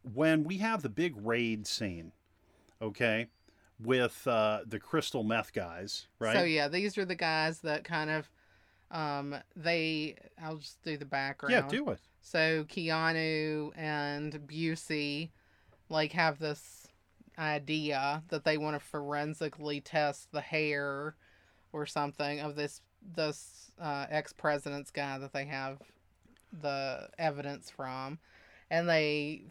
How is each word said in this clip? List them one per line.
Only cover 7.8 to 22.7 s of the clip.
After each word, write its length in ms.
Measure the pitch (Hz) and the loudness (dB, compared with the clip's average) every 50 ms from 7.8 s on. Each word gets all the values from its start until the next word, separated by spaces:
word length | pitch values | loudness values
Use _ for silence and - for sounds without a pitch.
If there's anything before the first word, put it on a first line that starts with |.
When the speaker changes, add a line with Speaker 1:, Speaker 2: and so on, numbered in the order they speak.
| - | -2
Speaker 2:
kind 260 | - 170 156 156 151 | -2 -2 0 0 2
of, 200 | 156 156 151 - _ _ _ _ _ _ _ _ _ _ _ - | 0 0 -2 -4 _ _ _ _ _ _ _ _ _ _ _ -8
um, 460 | - 165 156 147 143 143 143 143 143 139 - _ - | -4 -2 -2 0 -2 -2 -2 -4 -6 -8 -10 _ -12
they, 640 | 180 156 170 170 170 160 160 160 151 151 147 - - - - _ - | -4 0 2 2 4 2 2 0 0 -2 -4 -6 -10 -18 -20 _ -12
I'll 140 | 165 156 160 | -10 -8 -8
just 260 | 156 147 - - - - | -8 -10 -14 -16 -10 -6
do 120 | 165 156 | -4 -4
the 80 | 143 147 | -4 -4
background. 480 | 135 - 139 135 139 139 - - 143 | -4 -2 -2 0 0 -2 -2 0 4
Speaker 1:
Yeah, 160 | 247 233 143 139 | 4 4 4 4
do 220 | 160 254 294 240 | 0 -2 0 -2
it. 100 | 117 - _ _ _ _ | -4 -4 _ _ _ _
Speaker 2:
So, 420 | - - - 170 160 160 160 160 151 156 | -12 -2 0 2 4 4 4 2 0 -2
Keanu 1080 | - 196 170 160 160 160 160 160 160 160 160 160 156 156 156 156 156 151 151 151 - - | -4 -4 -2 0 2 4 4 4 4 4 2 2 2 2 0 0 0 -2 -2 -4 -6 -4
and 540 | 160 156 151 147 147 143 147 143 151 151 147 151 147 139 | -2 -2 0 0 0 0 -2 -2 -4 -4 -4 -6 -10 -8
Busey, 840 | 147 160 165 160 160 160 - - 156 151 147 143 143 147 165 160 - _ _ _ _ _ _ _ - _ _ - | -6 -2 0 0 0 -2 -2 -2 -2 0 0 0 -2 -2 -4 -6 -10 _ _ _ _ _ _ _ -20 _ _ -2
like, 240 | 160 156 156 151 - | 2 2 2 2 4
have 260 | 175 165 160 147 139 | 4 4 4 4 2
this 480 | 160 151 147 - - - - - - - _ _ _ _ _ _ - - - - | -2 -4 -4 -4 -8 -18 -20 -20 -20 -20 _ _ _ _ _ _ -20 -18 -8 -4
idea 840 | 160 156 151 151 143 135 156 156 151 147 143 135 135 139 147 156 156 175 | -2 0 0 0 0 0 -2 0 0 0 0 0 2 0 0 -2 -4 -4
that 160 | 170 151 - | -4 0 2
they 120 | 160 156 151 | 4 2 4
wanna 220 | 151 151 151 143 | 2 0 -2 -2
forensically 1040 | - - - 151 143 143 147 147 147 151 156 - 165 151 - - 151 151 147 147 | -6 -6 -6 -6 -4 -2 -2 0 0 -2 -2 -2 -4 -4 -4 -6 -6 -4 -4 -4
test 500 | - - - 160 151 143 143 - - - | -6 -2 2 2 2 2 0 -2 -8 -8
the 80 | - 151 | -6 -6
hair 800 | 139 - - 156 156 151 147 143 143 143 139 139 147 156 151 _ _ _ _ _ _ _ _ _ _ _ - | -4 -2 0 2 2 2 2 0 0 -2 -2 -4 -6 -8 -8 _ _ _ _ _ _ _ _ _ _ _ -6
or 120 | 156 147 | -6 -6
something 540 | 147 - 156 147 143 143 - 147 143 147 147 | -2 -2 -2 -2 -2 -2 -2 -2 -2 -2 -2
of 160 | 147 151 143 | -4 -4 -4
this, 240 | 147 147 143 | -2 -4 -4